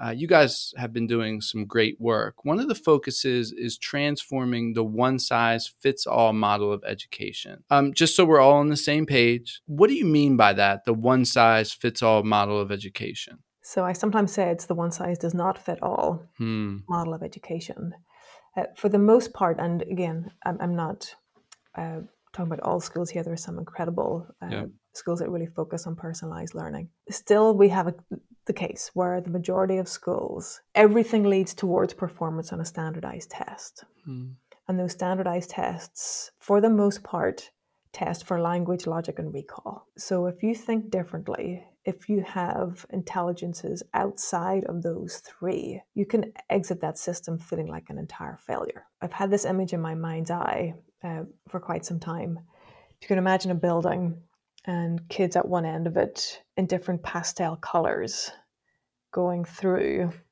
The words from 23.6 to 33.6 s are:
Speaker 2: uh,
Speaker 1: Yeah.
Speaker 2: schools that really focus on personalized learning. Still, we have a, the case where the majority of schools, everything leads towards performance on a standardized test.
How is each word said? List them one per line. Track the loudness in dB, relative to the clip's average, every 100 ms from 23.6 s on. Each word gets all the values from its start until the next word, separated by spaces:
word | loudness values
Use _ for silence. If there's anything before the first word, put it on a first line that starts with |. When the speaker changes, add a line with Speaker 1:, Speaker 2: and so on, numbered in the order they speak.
| -10 -6 -4 -2 -2 -2 -8 -14
Speaker 2:
uh, | -8
Speaker 1:
Yeah. | -8 -8 -12 _
Speaker 2:
schools | -10 -6 -4
that | -4
really | -4 -6
focus | -6 -6 -8 -8
on | -10
personalized | -10 -10 -10 -10 -10 -10
learning. | -10 -10 -12 _ -14
Still, | -8 2 6 6 8
we | 6
have | 6 -2
a, | -6 -10 -16 -16 _ -8
the |
case | -6 -6 -8 -8 -2
where | 0 -2
the | -2
majority | -4 -2 0 2 0
of | -2
schools, | -6 -4 -4 -4 -8 -12 -16 _ 6
everything | 8 8 4 4
leads | 4 4 0
towards | -2 0 2 0
performance | -2 -8 -6 -6 -6 -8
on | -8
a | -8
standardized | -6 -8 -8 -10 -12 -14
test. | -12 -12 -12